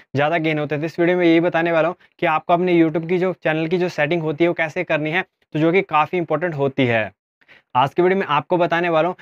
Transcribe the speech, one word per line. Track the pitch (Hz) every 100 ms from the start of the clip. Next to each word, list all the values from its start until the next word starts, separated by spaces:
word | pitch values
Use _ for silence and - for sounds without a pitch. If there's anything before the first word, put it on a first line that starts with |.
| _ 131
ज़्यादा | 147 170
गेन | 160 151
होते | 147 151
हैं। |
तो | 160
इस | -
वीडियो | 170 180
में | 170
यही | 165
बताने | 175 170 170
वाला | 170 156
हूँ | - _ _
कि | 170
आपको | 156 -
अपने | 175 180 170
YouTube | 160 165 165
की | 180
जो | 185 170
चैनल | 165 156 160
की | 180
जो | 175
सेटिंग | - 147 175
होती | 156 151
है, | 175
वो | 175
कैसे | 160 185
करनी | 170 156 156
है, | 175 185 _ _
तो | 156
जो | 160
कि | 185
काफ़ी | 196 151 151 180
इंपॉर्टेंट | 165 156 175 147
होती | 139 135 127
है। | 113 101 _ _ _ _ - _ 123
आज | 139
की | -
वीडियो | 180 190
में | 185
आपको | 147 - 180
बताने | 170 165 175
वाला | 160 165
हूँ | 175